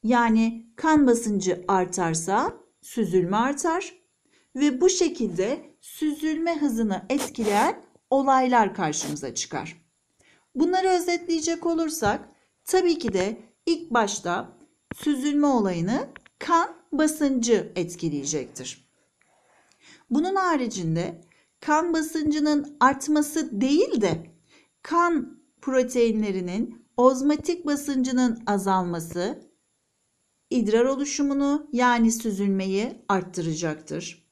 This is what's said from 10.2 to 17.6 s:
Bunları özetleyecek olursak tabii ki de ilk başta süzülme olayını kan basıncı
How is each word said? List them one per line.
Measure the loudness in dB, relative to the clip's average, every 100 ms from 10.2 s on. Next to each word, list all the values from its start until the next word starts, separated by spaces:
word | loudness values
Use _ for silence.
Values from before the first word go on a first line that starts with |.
| _ _ _
Bunları | -2 0 2 2
özetleyecek | 0 0 -2 -2 -2 -2 -2 -2
olursak | -2 -2 -2 -2 -2 -8 _ _ _
tabii | 0 2 2 0
ki | -2
de | -2 -2 -6 -16 _ -2
ilk | -2 0
başta | 0 0 -2 -4 -6 -6 -18 _ _ _
süzülme | -6 -2 0 0 2 4
olayını | 4 2 0 0 -2 -4 -14 -20 _
kan | 0 2 2 -6 _
basıncı | 0 0 2 0 0 2 2